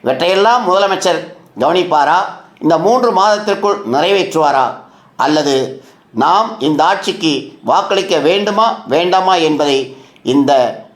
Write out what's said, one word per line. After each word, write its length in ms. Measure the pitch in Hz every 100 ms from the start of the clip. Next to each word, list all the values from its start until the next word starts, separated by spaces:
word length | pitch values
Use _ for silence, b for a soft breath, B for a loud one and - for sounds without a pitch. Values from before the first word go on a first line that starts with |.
இவற்றையெல்லாம் 600 | 123 127 170 196 214 240 196
முதலமைச்சர் 520 | 185 196 185 190 160 123 - - -
கவனிப்பாரா? 560 | 135 180 175 151 143 175 196 - - _
இந்த 140 | 156 165 185
மூன்று 240 | 175 175 185
மாதத்திற்குள் 580 | 202 208 208 196 202 202 113
நிறைவேற்றுவாரா? 760 | 135 170 202 175 160 147 135 120 - - b b -
அல்லது 300 | 135 151 143 135 120 - B B B 113
நாம் 240 | 143 190 220 - 139
இந்த 180 | 147
ஆட்சிக்கு 480 | 160 196 220 - 160 135 - -
வாக்களிக்க 540 | - 160 196 - - 160
வேண்டுமா, 480 | 147 196 208 202 226 - -
வேண்டாமா 480 | 143 180 185 185 180 160
என்பதை 300 | 147 147 135 131 B B B
இந்த 320 | 117 139 135 135 120 - -